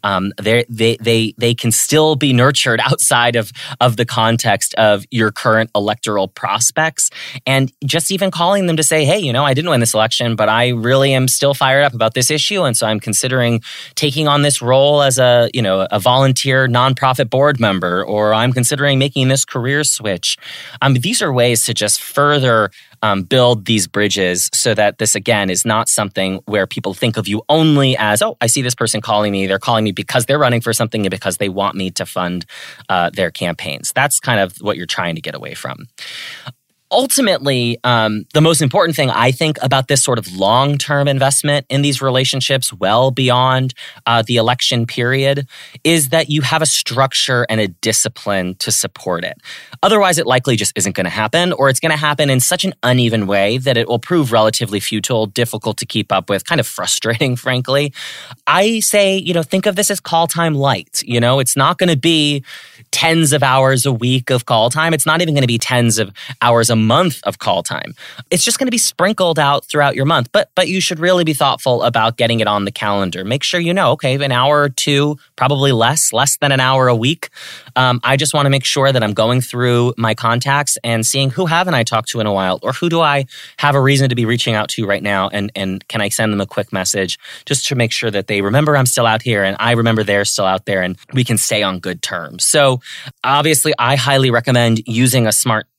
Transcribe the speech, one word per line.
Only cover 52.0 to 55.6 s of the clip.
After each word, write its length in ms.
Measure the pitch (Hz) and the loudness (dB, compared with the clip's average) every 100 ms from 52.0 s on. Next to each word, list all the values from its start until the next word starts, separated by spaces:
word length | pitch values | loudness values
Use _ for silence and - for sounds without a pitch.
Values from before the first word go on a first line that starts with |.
| 151 147 143 | -2 0 0
in 100 | 131 | 2
such 240 | - 180 | 0 -2
an 120 | 190 - | -4 -2
uneven 420 | 123 127 120 110 98 | 0 2 2 0 0
way 320 | 101 98 123 | 0 2 0
that 180 | 131 120 | 0 0
it 120 | 113 | 0
will 100 | 120 | -2
prove 340 | - 175 135 | 0 0 2
relatively 480 | 117 110 110 104 101 | 4 2 0 -4 -4
futile, 460 | - 107 - 117 110 | -4 -6 -2 -2 -2
difficult 520 | 110 117 117 | -2 -4 -4